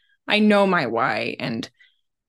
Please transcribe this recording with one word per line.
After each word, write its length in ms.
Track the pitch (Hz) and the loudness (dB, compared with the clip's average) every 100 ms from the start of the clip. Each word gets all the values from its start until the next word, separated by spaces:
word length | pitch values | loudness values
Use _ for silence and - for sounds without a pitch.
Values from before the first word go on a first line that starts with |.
| _ _ - | _ _ -2
I 120 | 214 | 2
know 260 | 214 202 196 | 4 4 4
my 220 | 175 120 | 2 0
why, 480 | 110 135 110 117 - | -2 -2 -2 -6 -8
and 300 | - 113 - _ _ _ _ _ | -8 -8 -10 _ _ _ _ _